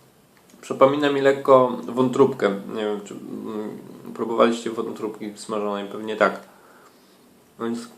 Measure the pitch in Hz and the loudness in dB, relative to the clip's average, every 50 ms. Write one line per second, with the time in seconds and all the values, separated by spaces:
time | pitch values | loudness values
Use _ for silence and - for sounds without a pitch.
0 | _ _ _ _ _ _ _ _ _ _ _ - - - 131 120 131 135 143 147 | _ _ _ _ _ _ _ _ _ _ _ -14 -10 -4 2 4 4 6 6 4
1 | 147 143 143 139 135 139 139 139 - - 135 131 127 123 117 101 - - 117 123 | 2 2 2 4 4 4 2 4 6 6 8 8 6 4 0 -4 -8 -4 0 0
2 | 131 127 123 135 135 131 - - - 101 98 98 - 98 113 110 107 107 104 101 | 0 2 4 4 4 4 4 2 0 0 0 -2 -6 -8 -6 -4 -4 -4 -4 -6
3 | 101 - - - - - 104 104 104 107 110 107 107 104 - - - - - - | -8 -12 -14 -14 -12 -12 -12 -10 -10 -8 -8 -8 -8 -8 -10 -12 -14 -18 -18 -16
4 | - - - - 113 113 117 120 120 117 117 117 - 113 110 117 113 113 110 107 | -16 -12 -8 -6 -4 -2 2 4 4 4 2 0 -4 -6 -6 -6 -6 -8 -8 -8
5 | 117 107 107 - 110 104 104 - - - 113 107 104 104 101 101 101 98 98 107 | -8 -8 -8 -8 -10 -12 -12 -12 -10 -8 -6 -4 -4 -4 -4 -6 -6 -8 -10 -10
6 | 107 110 110 107 107 95 98 - - - - _ _ - - - - _ _ _ | -8 -6 0 2 2 2 0 -2 -12 -18 -20 _ _ -20 -20 -20 -20 _ _ _
7 | _ _ _ _ _ _ _ _ _ _ _ - 117 117 117 117 - - - | _ _ _ _ _ _ _ _ _ _ _ -8 -6 -6 -6 -6 -10 -14 -18